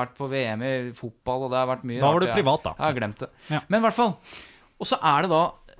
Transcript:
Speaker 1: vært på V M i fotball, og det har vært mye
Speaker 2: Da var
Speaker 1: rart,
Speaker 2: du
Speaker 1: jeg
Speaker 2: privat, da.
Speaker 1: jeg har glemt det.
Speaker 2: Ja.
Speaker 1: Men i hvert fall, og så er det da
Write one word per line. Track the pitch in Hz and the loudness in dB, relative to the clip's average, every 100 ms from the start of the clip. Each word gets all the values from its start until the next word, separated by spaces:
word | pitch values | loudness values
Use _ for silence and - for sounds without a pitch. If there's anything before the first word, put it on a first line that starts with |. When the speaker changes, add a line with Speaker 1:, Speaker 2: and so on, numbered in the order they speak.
Speaker 1:
vært | 123 - | -2 -6
på | 135 | -4
V | 135 117 | -2 -2
M | 110 | -2
i | 131 131 123 | -2 -4 -6
fotball, | 117 120 - - 127 131 | -10 -12 -10 -4 -4 0
og | |
det | 127 | 0
har | 127 | 0
vært | 127 | -2
mye | 127 120 | -4 0
Speaker 2:
Da | 139 | 4
var | |
Speaker 1:
rart, | 165 | 4
Speaker 2:
du | 180 | 2
Speaker 1:
jeg | 117 | 2
Speaker 2:
privat, | 135 151 | 2 2
da. | - - | -2 -4
Speaker 1:
jeg | 156 | -2
har | 127 | -2
glemt | 104 104 - | -4 -6 -12
det. | _ - | _ -6
Speaker 2:
Ja. | 156 - | -6 0
Speaker 1:
Men | 214 | 2
i | 226 | 2
hvert | 226 | 2
fall, | 233 156 - - - - _ - | 0 0 -12 -20 -20 -20 _ -6
og | - | -2
så | - | 0
er | 156 143 185 | 2 4 4
det | |
da | 160 175 - - - | 2 2 -2 -20 -20